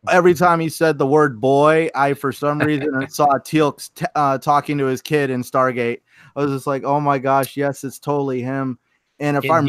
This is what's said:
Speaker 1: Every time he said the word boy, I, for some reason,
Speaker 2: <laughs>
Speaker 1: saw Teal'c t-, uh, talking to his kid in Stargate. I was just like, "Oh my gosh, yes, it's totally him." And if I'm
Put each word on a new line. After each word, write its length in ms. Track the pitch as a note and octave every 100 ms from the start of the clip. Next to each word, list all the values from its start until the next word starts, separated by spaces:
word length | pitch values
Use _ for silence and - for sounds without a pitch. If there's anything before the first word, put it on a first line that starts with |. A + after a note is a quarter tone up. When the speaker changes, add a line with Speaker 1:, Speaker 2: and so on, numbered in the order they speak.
| -
Speaker 1:
Every 240 | F3+ F3+ E3+
time 240 | F3+ E3+
he 100 | D#3+
said 300 | - E3 D3
the 80 | C#3
word 340 | D3+ D3+ A#2
boy, 480 | C3 C#3 D3 D#3+ E3 B2+
I, 180 | C#3
for 180 | C#3 C#3
some 280 | A#2+ C#3+ D3
reason, 280 | D3+ D3+ D3
Speaker 2:
<laughs> 220 | C3+ C3+
Speaker 1:
saw 160 | - D3 C3+
Teal'c 520 | - D#3 D3 - - -
t-, 100 | E3+
uh, 240 | - C#3+ C3+
talking 400 | - C#3+ C#3 D3
to 80 | C3+
his 160 | C3
kid 300 | - D3+ C#3
in 100 | B2+
Stargate. 600 | B2 C3+ C3 B2 A#2+ A#2+ _ _ - -
I 60 |
was 80 | C#3+
just 160 | C#3 C#3
like, 160 | C#3
"Oh 160 | B2 C#3+
my 180 | C#3+ C#3
gosh, 400 | C3 C3+ C3+ -
yes, 260 | C#3+ C#3
it's 140 | C#3 -
totally 420 | - C#3+ C#3 B2+
him." 380 | B2 C3+ C3+ B2 _ _ _ -
And 160 | D3 C#3+
if 140 | C3+
I'm 160 | D#3+